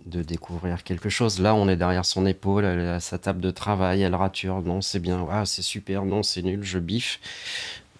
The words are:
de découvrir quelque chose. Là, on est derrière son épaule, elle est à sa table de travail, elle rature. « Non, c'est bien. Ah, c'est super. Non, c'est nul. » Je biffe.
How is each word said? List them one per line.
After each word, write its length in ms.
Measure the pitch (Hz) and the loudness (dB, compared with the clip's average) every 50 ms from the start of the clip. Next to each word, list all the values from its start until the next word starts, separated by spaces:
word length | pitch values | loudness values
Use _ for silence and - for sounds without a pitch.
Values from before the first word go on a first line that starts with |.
| - | -16
de 160 | 92 85 87 82 | -8 -6 -6 -4
découvrir 640 | 73 85 82 - - 87 85 85 90 87 87 - | -4 -4 -6 -6 -8 -8 -6 -4 -4 -4 -4 -4
quelque 240 | - 90 85 - 107 | -4 -6 -4 -2 -2
chose. 320 | 95 - 123 113 98 92 | 0 2 2 2 2 4
Là, 160 | 92 107 110 | 4 6 6
on 100 | 107 101 | 6 6
est 100 | 95 92 | 6 4
derrière 280 | 85 87 87 90 92 92 | 4 4 2 2 2 2
son 200 | - - 95 95 | 0 2 2 2
épaule, 400 | 95 92 - - 98 98 101 104 | 2 2 2 0 2 2 4 4
elle 140 | 98 90 87 | 2 2 2
est 100 | 87 87 | 0 0
à 120 | 87 87 | -2 -2
sa 180 | - - - 87 | -4 -6 -8 -4
table 220 | - 98 92 90 | -2 -2 -2 0
de 100 | 90 92 | -2 -2
travail, 520 | 90 - - 104 104 95 95 90 92 98 98 | -2 -2 -2 0 2 2 4 2 4 4 4
elle 120 | 92 90 | 2 2
rature. « 480 | 87 95 95 - - - 95 95 95 85 | 2 2 0 0 -2 -4 -4 -4 -2 -2
Non, 180 | 85 87 98 | -2 -2 -2
c'est 200 | 95 - - 98 | -2 -2 -2 -2
bien. 260 | 85 90 90 90 90 78 | 0 0 0 0 0 0
Ah, 160 | 95 107 104 | 0 0 0
c'est 180 | 95 - - 90 | 0 -2 -4 -4
super. 420 | - - 104 - - 95 98 98 | -6 -6 -6 -6 -4 -4 -2 0
Non, 180 | 95 98 104 101 | 0 0 0 0
c'est 200 | - - 92 87 | 0 -2 -2 -2
nul. » 200 | 92 95 101 101 | -2 -2 -2 -4
Je 160 | 95 92 92 | -4 -2 -2
biffe. 400 | 85 82 98 120 123 - - - - - - - - - - - - - - - - _ _ - | -2 0 -2 -2 -2 -2 -6 -6 -10 -14 -14 -12 -10 -8 -8 -8 -8 -8 -10 -14 -16 _ _ -20